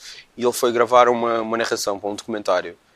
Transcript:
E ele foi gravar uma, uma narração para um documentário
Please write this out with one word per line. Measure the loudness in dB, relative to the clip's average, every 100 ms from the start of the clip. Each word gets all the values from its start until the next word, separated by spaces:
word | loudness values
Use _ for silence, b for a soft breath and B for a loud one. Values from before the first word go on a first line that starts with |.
| B B B -2
E |
ele | -2
foi | 2 0
gravar | 2 4 6 6
uma, | 4 0 -2
uma | -2 -2
narração | -2 -2 -4 -4
para | -6
um | -8
documentário | -8 -6 0 -2 -2 -14 b